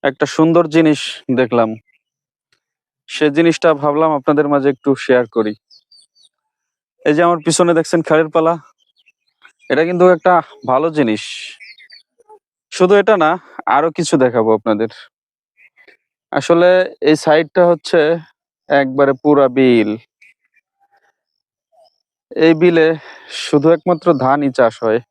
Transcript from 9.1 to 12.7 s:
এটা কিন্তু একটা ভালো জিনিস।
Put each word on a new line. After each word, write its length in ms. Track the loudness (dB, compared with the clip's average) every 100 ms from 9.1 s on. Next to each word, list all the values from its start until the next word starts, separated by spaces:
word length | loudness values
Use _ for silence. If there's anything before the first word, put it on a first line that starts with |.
| _ _ _ -20 _ _
এটা 140 | -2 -2
কিন্তু 200 | 2 2 2
একটা 180 | 2 0 -2 -12 -4
ভালো 200 | -2 -2
জিনিস। 340 | -2 -2 -2 -8 -16 -18 -20 -20 -20 _ -20 _ _ _ -20 _ _ _